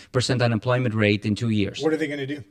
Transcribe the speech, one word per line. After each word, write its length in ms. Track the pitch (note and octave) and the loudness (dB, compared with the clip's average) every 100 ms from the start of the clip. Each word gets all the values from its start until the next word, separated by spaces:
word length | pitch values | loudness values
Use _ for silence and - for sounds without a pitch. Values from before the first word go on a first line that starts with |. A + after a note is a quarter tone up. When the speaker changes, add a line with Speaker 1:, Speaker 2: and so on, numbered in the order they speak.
| - | -4
Speaker 1:
percent 300 | B2+ - B2+ | -2 0 0
unemployment 540 | A#2+ A2+ B2+ B2 B2+ A2 | 2 0 0 0 0 2
rate 320 | G#2 G#2 A2 | 4 4 0
in 80 | G2+ | -2
two 160 | A#2 | 0
years. 280 | G#2+ G2 - | 0 -2 -2
Speaker 2:
What 100 | D3+ | -2
are 40 | D#3 | 0
they 100 | D3+ | -2
gonna 180 | C#3+ C3+ | -6 -8
do? 180 | D3 - | -8 -12